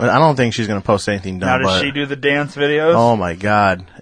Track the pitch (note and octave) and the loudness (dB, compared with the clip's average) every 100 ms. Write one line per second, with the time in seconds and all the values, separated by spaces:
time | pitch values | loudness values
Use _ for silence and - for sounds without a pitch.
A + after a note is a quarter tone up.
0 | A#2+ A#2 D#3+ C3 A#2+ G#2+ G#2 G2+ G#2+ G2+ | 0 4 4 2 0 -2 -4 -4 0 0
1 | - G2+ F#2+ F#2 F#2+ B2+ A2 F#2 C#3 C#3+ | 0 -4 -6 -6 -2 0 0 0 -2 -4
2 | C#3+ C3+ C#3+ C#3+ D3 C#3+ C#3+ D3+ D#3 C#3 | -6 -2 0 0 -2 -2 0 2 2 4
3 | A#2 A2+ F2+ E2+ G#2 G#2+ G2 F2+ F#2 - | 2 2 -2 -4 0 2 2 0 -6 -8